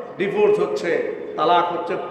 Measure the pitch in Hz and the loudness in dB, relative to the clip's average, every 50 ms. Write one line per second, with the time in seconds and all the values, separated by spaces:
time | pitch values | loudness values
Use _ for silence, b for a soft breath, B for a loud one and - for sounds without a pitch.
0 | - - - - 196 - - 427 427 415 294 - - - - - 175 170 156 - | -10 -10 -6 -4 -2 -2 2 4 4 4 4 4 2 0 -2 -2 -2 0 0 0
1 | - - - - - - - 151 156 170 175 170 170 175 170 165 - - - - | -2 -2 -6 -8 -8 -8 -4 0 2 4 4 4 4 2 -2 -4 -4 -4 -4 -6
2 | - - | -6 -8